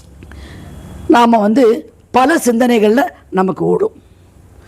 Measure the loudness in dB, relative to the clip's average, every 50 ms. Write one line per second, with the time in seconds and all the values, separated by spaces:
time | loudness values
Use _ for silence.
0 | -16 -16 -18 -20 -20 -20 -20 -20 -20 -20 -20 -20 -20 -20 -20 -20 -20 -18 -18 -8
1 | -2 0 2 4 4 4 2 2 2 2 2 2 2 2 2 0 -4 -12 -20 _
2 | _ _ 0 0 2 2 0 0 0 0 0 0 2 2 2 2 2 2 2 2
3 | 0 -2 -4 -10 -14 -6 -2 -2 -2 -2 -2 -2 -2 -2 0 0 -2 -4 -6 -8
4 | -20 _ _ _ _ _ _ -20 -20 -20 -20 -20 -20